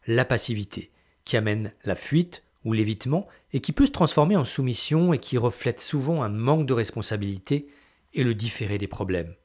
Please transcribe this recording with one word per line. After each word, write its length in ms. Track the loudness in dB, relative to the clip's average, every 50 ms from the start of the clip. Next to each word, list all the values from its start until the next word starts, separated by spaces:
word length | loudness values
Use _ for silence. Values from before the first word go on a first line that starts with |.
| _
la 180 | 0 2 2 2
passivité, 680 | 2 0 -2 0 -2 -4 -4 -4 -6 -8 -12 -12 -14 _ _ _ _ _ _ _
qui 100 | -2 -2
amène 380 | 0 2 2 0 0 -2 -6 -8 _ _
la 120 | -4 -4
fuite 480 | -4 -2 0 2 2 2 2 -4 -20 _ _ _ _ _
ou 100 | -2 0
l'évitement 540 | 2 2 0 0 -4 -2 -2 -2 -2 -2 -4 -16 -20 _ _
et 80 | -6 -4
qui 120 | -4 -2
peut 160 | 2 4 4 4
se 40 |
transformer 460 | 4 2 2 2 4 4 4 4 4 2
en 80 | 2
soumission 680 | 0 0 -2 0 0 0 -2 0 2 2 4 4 4 2
et 40 | 2
qui 220 | 0 -2 -2 0
reflète 420 | 0 0 -2 0 -2 -2 -2 -2
souvent 400 | -6 -2 -2 0 0 0 0 0
un 80 | 0 -2
manque 380 | -2 0 2 2 2 2 2 2
de 60 | 2
responsabilité 920 | 0 0 -2 -4 -6 -4 -4 -2 -2 -2 -4 -4 -6 -2 -2 -2 -2 -2 -6 -20 -20 _ _ _ _ _ _ _
et 100 | 0 2
le 120 | 2 2
différé 420 | 0 -2 -6 -4 -6 -4 -4 -4 -4
des 100 | -4 -6
problèmes. 460 | -6 -6 -4 -2 -2 -2 -2 -4 -10 _ _